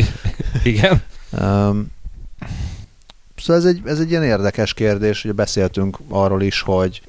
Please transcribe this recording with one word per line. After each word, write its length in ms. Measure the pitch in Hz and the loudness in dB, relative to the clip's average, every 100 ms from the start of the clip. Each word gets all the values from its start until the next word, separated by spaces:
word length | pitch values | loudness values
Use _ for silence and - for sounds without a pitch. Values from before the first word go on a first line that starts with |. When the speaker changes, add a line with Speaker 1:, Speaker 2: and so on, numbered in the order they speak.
| - - - | 0 0 -4
Speaker 1:
<laughs> 340 | - - 131 | -2 -2 0
Igen. 380 | - 107 190 185 - - - | 2 4 4 4 2 -8 -8
Speaker 2:
Öm, 560 | - 95 101 101 101 107 - - - - - - - - - - - - - - - - | -2 2 2 2 0 -4 -8 -14 -14 -14 -14 -10 -8 -8 -10 -16 -20 -20 -20 -20 -8 2
szóval 160 | 170 | 4
ez 60 | 175 | 4
egy, 140 | 175 | 2
ez 140 | 127 151 | -2 -2
egy 120 | 165 | 0
ilyen 120 | 165 | 0
érdekes 520 | 151 104 101 - 107 | 2 2 2 0 -2
kérdés, 500 | - 110 101 107 104 | 0 0 2 2 0
ugye 100 | 110 | -2
beszéltünk 640 | 101 101 - 95 98 98 - - | -2 0 0 0 0 -2 -4 -4
arról 340 | 98 98 95 | 0 2 2
is, 180 | 98 - | 0 0
hogy 420 | - 92 92 90 | 0 0 0 -4